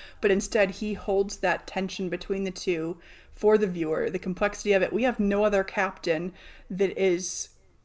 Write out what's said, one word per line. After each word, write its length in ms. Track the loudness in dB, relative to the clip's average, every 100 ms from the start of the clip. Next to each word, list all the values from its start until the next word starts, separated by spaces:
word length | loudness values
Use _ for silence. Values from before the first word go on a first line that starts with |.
| -20 -2
But 100 | 2
instead, 400 | 2 2 2 2
he 220 | 0 -6
holds 440 | -6 0 0 0 0
that 300 | 0 0 -4
tension 400 | -6 -6 -6 -6
between 380 | -6 -4 -4 -4
the 60 |
two 480 | -4 -2 -2 -2 -8 -14 -20 -20
for 240 | 0 4 6
the 100 | 4
viewer, 420 | 0 -2 0 -2
the 80 | -2
complexity 540 | -4 -2 -2 -2 2
of 100 | 2
it. 120 | 2
We 100 | 2
have 160 | 0 2
no 240 | 2 2
other 200 | 4 2 0
captain 680 | -2 -2 -2 -2 -2 -4 -10 -18 -20 -10
that 280 | -2 -2 2
is 520 | 2 2 -2 -6 -8 _ _ _